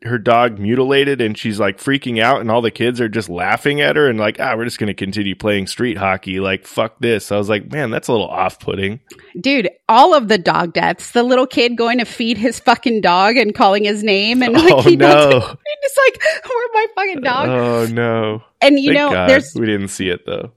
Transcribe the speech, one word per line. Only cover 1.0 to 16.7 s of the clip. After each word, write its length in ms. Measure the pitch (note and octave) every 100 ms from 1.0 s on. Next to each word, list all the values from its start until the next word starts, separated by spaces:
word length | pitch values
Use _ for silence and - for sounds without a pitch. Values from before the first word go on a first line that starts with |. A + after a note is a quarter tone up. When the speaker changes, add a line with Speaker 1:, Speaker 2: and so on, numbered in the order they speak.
| C#3 C3
Speaker 1:
and 160 | A2 G#2+
she's, 240 | A#2 G#2
like, 200 | G2+ G2
freaking 420 | C#3 C#3 B2+ A2+
out 180 | A#2 C3+
and 120 | A2+
all 100 | A#2+
the 80 | A2+
kids 320 | - A#2 B2
are 80 | A2+
just 200 | A2 F#2
laughing 520 | F2 F#2 A#2 C#3+ D3
at 140 | D3 D3+
her 120 | C#3+
and 120 | A2
like, 200 | G#2+ -
"Ah, 140 | C3 A2+
we're 100 | A#2+
just 120 | -
gonna 160 | G#2
continue 400 | F#2 G2 G2+ G2
playing 320 | F2+ G#2+ G2+ F#2+
street 320 | - B2 F#2+
hockey. 420 | F#2+ F#2+ F#2+ F#2
Like, 280 | F#2+ G2 -
fuck 320 | - A2 -
this." 320 | A#2+ G#2+ -
I 60 | G2+
was 120 | G2+
like, 220 | G#2 -
"Man, 180 | D3 A#2+
that's 200 | A#2 -
a 20 |
little 160 | A#2 E2+
off-putting." 720 | F2 F#2 - - G2 G2 A2+ _ - - F3+
Speaker 2:
Dude, 300 | C4 C#4 F3+ - -
all 240 | A#3 E4+
of 140 | D4+ G#3
the 100 | G#3
dog 360 | E3+ D#3+ F3
deaths, 400 | E3+ E3+ F#3 -
the 100 | A#3+
little 240 | B3 B3+ C4
kid 300 | - A#3+ A#3
going 200 | A#3 B3
to 80 | A3
feed 320 | - A#3 G#3
his 220 | B3+ -
fucking 420 | - - - A3
dog 360 | F3 F3+ G3+ B3
and 180 | G#3+ -
calling 280 | G3+ G#3
his 200 | G#3 G#3
name 400 | G#3+ G3 G#3+ B3
and, 100 | A#3+
like, 180 | B3 E4
Speaker 1:
Oh, 100 | C#3
Speaker 2:
he 120 | C3 C3+
knows 360 | C#3+ D3 C#3+
Speaker 1:
no. 60 | B2+
Speaker 2:
<laughs> 120 | -
and 80 | - - -
it's 160 | C#5 -
like, 260 | C5 - D5+ D#5+ -
"Where 160 | A#4+
are 60 | A#4+